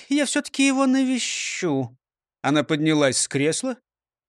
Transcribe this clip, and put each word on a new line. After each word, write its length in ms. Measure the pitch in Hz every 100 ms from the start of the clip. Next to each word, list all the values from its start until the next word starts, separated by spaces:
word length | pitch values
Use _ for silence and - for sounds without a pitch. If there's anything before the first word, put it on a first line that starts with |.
| -
я 160 | 285
всё-таки 420 | 277 294 285 - 269
его 200 | 262 269
навещу. 1080 | 254 262 262 - - - - 180 139 127 - _ _ _ _
Она 220 | 127 151
поднялась 540 | 147 156 156 156 143 120
с 100 | -
кресла, 480 | 139 143 156 262 240 _ _ _ _